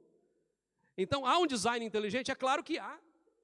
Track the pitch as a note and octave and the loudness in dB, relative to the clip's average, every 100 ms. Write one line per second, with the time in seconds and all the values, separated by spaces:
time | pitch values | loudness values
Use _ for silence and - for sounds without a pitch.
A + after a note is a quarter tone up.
0 | _ _ _ _ _ _ _ _ _ - | _ _ _ _ _ _ _ _ _ -6
1 | F#3 C#4 B3+ D#4+ F4 B3 G3+ A#3+ A3+ G#3+ | -2 0 2 4 4 2 0 0 -2 -2
2 | G#3+ A#3+ C4 C4+ C4 C4 A#3 D4 G3+ D#4 | -2 -2 -2 -2 0 0 0 -6 -6 -14
3 | _ _ _ _ | _ _ _ _